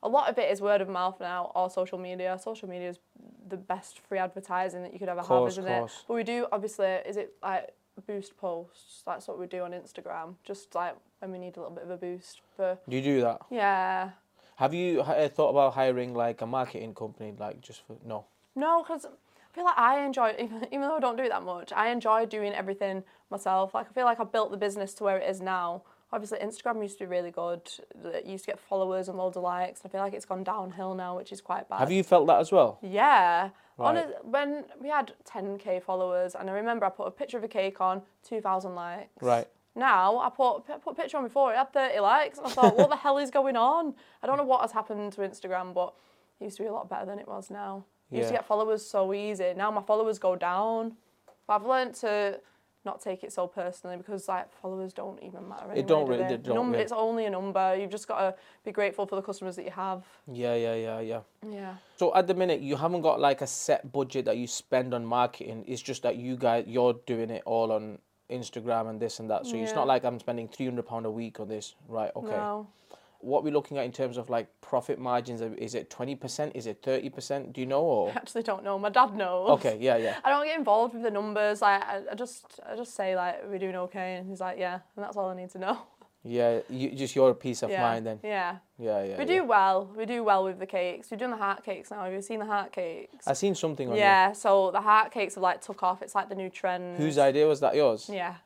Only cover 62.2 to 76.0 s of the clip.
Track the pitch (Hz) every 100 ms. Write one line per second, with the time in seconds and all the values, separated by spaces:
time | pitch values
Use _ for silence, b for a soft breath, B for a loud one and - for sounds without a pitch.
62.2 | 180 180 185 160 139 143 160 175 160 113
63.2 | 139 135 139 - - 151 139 139 131 135
64.2 | 120 113 120 - - 127 127 123 117 120
65.2 | 123 - - 110 107 123 - 127 120 120
66.2 | 123 127 123 117 107 123 123 120 - 117
67.2 | 113 113 - 117 113 110 107 104 _ _
68.2 | _ 127 117 - 117 113 113 110 113 -
69.2 | 113 107 247 226 110 175 135 131 123 120
70.2 | - 120 117 - 131 123 113 113 113 110
71.2 | 113 - 104 107 104 _ - 113 110 -
72.2 | 214 214 208 208 208 B B B B B
73.2 | 123 143 151 147 143 143 139 120 131 120
74.2 | 117 120 110 _ - 131 117 139 127 123
75.2 | 120 117 113 107 110 117 - -